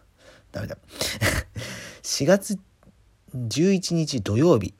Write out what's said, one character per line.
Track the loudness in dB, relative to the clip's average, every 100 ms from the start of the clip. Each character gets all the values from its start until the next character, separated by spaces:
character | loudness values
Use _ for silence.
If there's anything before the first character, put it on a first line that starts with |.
| _
<laughs> | _ -20 -20 _
ダ | -12
メ | -10
だ。 | -12 _ -8 -6 -2 0 -2
<laughs> | -4 -12 -12 -14 -16 -14
四 | -8 0 4
月 | 4 2 -10 _ _ -20 _ _ _ -14
十 | -8 -4 2 2
一 | 2 0
日 | -2 -2 -2
土 | 0 4
曜 | 6 4
日 | 2